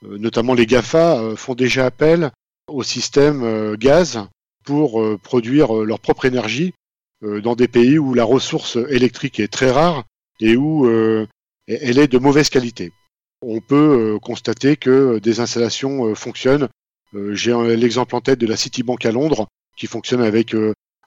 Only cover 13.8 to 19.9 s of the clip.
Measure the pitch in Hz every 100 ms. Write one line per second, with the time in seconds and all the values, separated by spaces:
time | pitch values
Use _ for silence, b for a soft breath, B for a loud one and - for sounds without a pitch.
13.8 | 151 131 110 107 - 113 - 110 135 151
14.8 | 131 131 135 113 104 110 117 117 117 -
15.8 | 135 139 113 104 123 - 131 143 131 -
16.8 | _ _ _ 101 101 101 113 120 117 113
17.8 | 120 113 123 123 123 131 117 113 - -
18.8 | 120 120 120 113 156 135 104 _ _ -
19.8 | 110